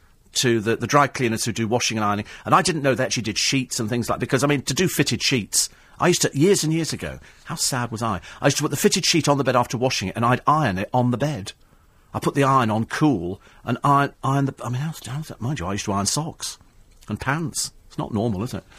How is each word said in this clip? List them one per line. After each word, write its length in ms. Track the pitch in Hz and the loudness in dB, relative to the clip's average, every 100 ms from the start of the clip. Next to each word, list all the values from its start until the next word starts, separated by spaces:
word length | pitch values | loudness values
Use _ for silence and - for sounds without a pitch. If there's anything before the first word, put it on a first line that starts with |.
| _ _ _ - | _ _ _ 0
to 260 | 123 113 | 2 2
the, 160 | 107 113 | 2 0
the 100 | 117 | 2
dry 200 | 147 139 | 4 2
cleaners 360 | - 120 110 | 2 -2 0
who 80 | 117 | -2
do 160 | 101 107 | -2 0
washing 300 | 117 - 110 | 0 0 0
and 80 | 104 | 0
ironing. 200 | 104 - - 110 | -2 -4 -10 2
And 100 | 165 | 2
I 60 | |
didn't 200 | 180 170 | 4 0
know 120 | 135 123 | 2 2
they 80 | |
actually 200 | 127 127 | 0 -2
did 140 | 110 98 | -2 -2
sheets 400 | - 135 123 - | 0 0 -2 -4
and 100 | 107 | -2
things 200 | 120 110 | -2 -2
like, 100 | - | -2
because, 220 | - 131 | 0 2
I 40 | 143 | 2
mean, 140 | 143 | 0
to 100 | - | 0
do 140 | 135 185 | 0 2
fitted 340 | - 139 120 | 2 0 0
sheets, 460 | - 127 92 - - - - - | 0 0 0 -2 -2 -6 -14 0
I 80 | 165 | 2
used 140 | 175 | 2
to, 100 | 151 | 2
years 300 | 135 185 190 | 4 4 4
and 80 | 156 | 2
years 220 | 165 156 | -2 -2
ago, 260 | 90 78 65 - - - | -6 -8 -10 -16 -18 -10
how 100 | - | -4
sad 360 | - 127 120 | -2 -2 -4
was 100 | 110 | -4
I? 200 | 117 87 - - | -4 -4 -8 0
I 40 | 143 | 0
used 80 | - | 2
to 60 | |
put 80 | 147 | 0
the 60 | 139 | 2
fitted 280 | 214 190 - | 2 2 2
sheet 220 | 165 147 | 2 2
on 100 | 143 | 2
the 60 | |
bed 140 | 135 123 | 2 2
after 200 | 120 113 | 0 0
washing 300 | 131 - 92 | -2 -2 -4
it, 80 | 110 | 0
and 80 | 120 | 2
I'd 160 | 123 - | 2 2
iron 300 | 151 127 92 | 2 2 0
it 120 | 104 | 0
on 180 | 127 123 | 0 2
the 60 | 117 | 2
bed. 340 | 147 120 98 - _ _ _ _ _ | -2 -4 -10 -14 _ _ _ _ _
I 60 | 107 | -4
put 140 | 170 143 | 0 2
the 80 | 135 | 4
iron 260 | 135 110 | 4 2
on 140 | 107 113 | 0 -2
cool, 560 | - 151 101 87 95 - - 107 | 2 2 2 -2 -8 -14 -10 -6
and 120 | - | 0
iron, 300 | 143 139 139 - | 2 2 2 -2
iron 220 | 135 139 139 | -2 0 0
the, 100 | - | -2
I 60 | 113 | -6
mean, 100 | 123 | -4
how's, 240 | 160 - 117 | -4 -8 -10
how's 220 | 139 160 | -8 -10
that? 140 | - | -8
Mind 180 | 123 151 | -6 -4
you, 60 | 87 | -4
I 80 | |
used 120 | 101 - | -4 -2
to 60 | |
iron 140 | 98 98 | -2 -2
socks 520 | 147 160 - - - - - - - - | -2 -4 -8 -12 -12 -20 -20 -20 -18 -10
and 100 | 107 | -6
pants. 540 | 131 156 143 - - - - | -4 -4 -4 -6 -8 -10 -14
It's 80 | - | -10
not 160 | - | -4
normal, 300 | 101 120 92 | -2 -2 -2
is 100 | 123 | -6
it? 100 | 98 - | -8 -12